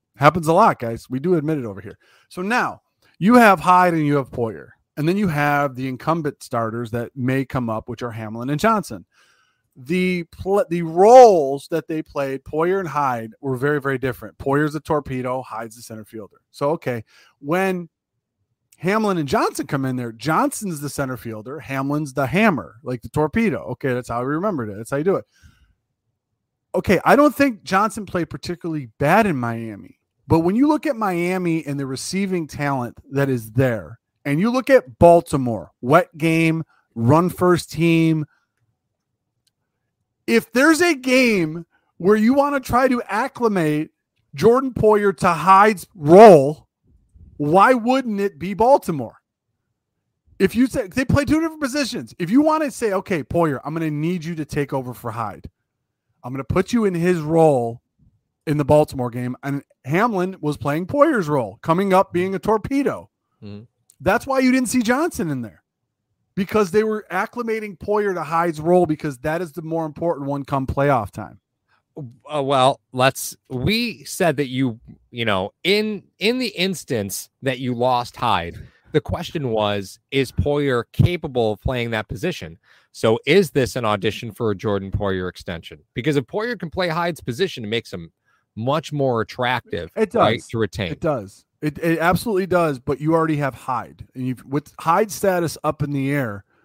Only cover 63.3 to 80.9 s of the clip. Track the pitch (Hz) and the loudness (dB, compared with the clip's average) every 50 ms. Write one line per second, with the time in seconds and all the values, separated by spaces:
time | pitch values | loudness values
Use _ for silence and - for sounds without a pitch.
63.3 | _ - 107 104 104 104 120 _ _ _ _ _ _ - 135 180 208 240 - 269 | _ -20 -18 -16 -16 -16 -18 _ _ _ _ _ _ -6 -2 0 0 0 -2 -2
64.3 | 262 269 262 254 254 262 254 190 - 254 208 226 247 285 339 339 - - 185 156 | 0 2 2 2 2 2 0 0 -2 -2 0 0 0 0 0 -4 -4 -6 -6 -6
65.3 | 139 127 117 98 78 _ _ _ _ _ _ _ _ _ _ _ _ _ _ _ | -6 -6 -8 -12 -16 _ _ _ _ _ _ _ _ _ _ _ _ _ _ _
66.3 | - 185 196 - 214 214 208 160 180 214 220 220 214 214 - - 175 185 220 - | -8 -8 -6 -2 0 0 0 2 0 0 0 0 -4 -6 -8 -6 -6 -6 -6 -6
67.3 | - 240 233 226 220 226 214 208 175 - - 202 208 214 208 202 180 170 151 147 | -6 -8 -6 -6 -6 -6 -6 -10 -14 -10 -6 -2 -2 0 0 -2 -4 -4 -6 -4
68.3 | 165 165 175 175 151 151 151 170 180 180 175 156 151 - - 151 131 123 139 151 | -2 0 0 -2 -2 -2 0 4 4 4 4 2 -2 -4 -4 -8 -8 -6 -6 -4
69.3 | 160 175 185 151 - 175 156 160 165 165 160 156 147 156 165 170 151 139 143 139 | -4 -4 -6 -8 -12 -12 -8 -6 -6 -4 -6 -6 -6 -4 -4 -2 -2 -2 -4 -6
70.3 | 143 139 131 - 143 135 135 - - 139 139 143 135 117 101 - - 110 95 58 | -6 -6 -4 -4 -4 -2 -2 -2 -2 0 2 2 2 0 -2 -4 -10 -12 -14 -14
71.3 | 76 - _ _ _ _ _ _ _ _ _ _ - 156 139 117 - _ - - | -16 -20 _ _ _ _ _ _ _ _ _ _ -18 -16 -16 -16 -18 _ -14 -8
72.3 | 151 147 139 135 143 131 127 139 - _ _ _ - 127 127 135 - - - - | -6 -4 -2 2 2 4 4 4 2 _ _ _ -2 2 2 2 2 -2 -10 -12
73.3 | - _ _ - 131 123 131 180 214 233 240 226 151 117 147 - - - 185 160 | -14 _ _ -10 -8 -4 -2 0 0 0 -2 -4 -8 -10 -14 -10 -4 -2 0 0
74.3 | 135 143 143 123 127 131 135 120 110 117 _ - - _ _ _ 123 120 117 110 | 0 -2 -4 -4 -2 -2 -2 -2 -4 -6 _ -20 -20 _ _ _ -8 -4 -2 0
75.3 | 98 92 95 101 _ _ - 175 202 214 214 214 208 175 - _ _ - 180 220 | 0 -2 -2 -4 _ _ -2 0 0 0 0 -4 -6 -8 -12 _ _ -4 -2 -2
76.3 | 247 254 247 208 - 175 180 190 175 - - - 135 107 98 98 - - - - | 0 -2 -4 -6 -4 -4 -4 -4 -4 -6 -6 -4 -4 -4 -4 -6 -8 -10 -12 -14
77.3 | _ - 127 135 131 123 135 123 120 117 123 127 123 123 120 - - - 127 117 | _ -6 -6 -6 -4 -4 -4 -4 -2 -2 0 0 0 -2 -4 -6 -8 -4 -2 0
78.3 | 98 87 85 85 - - - - _ _ _ _ - 147 - - - 160 165 - | 0 0 -2 -6 -10 -14 -18 -20 _ _ _ _ -4 -4 -4 -4 -8 -8 -8 -8
79.3 | - 160 139 120 110 107 107 104 101 101 95 - - _ _ - 135 139 127 - | -8 -6 -4 -2 -2 0 0 0 -2 -4 -6 -10 -16 _ _ -4 -2 -2 -2 -2
80.3 | - - - 147 147 147 143 139 123 120 110 _ | -2 -4 -2 -2 -2 -2 0 0 -2 -2 -4 _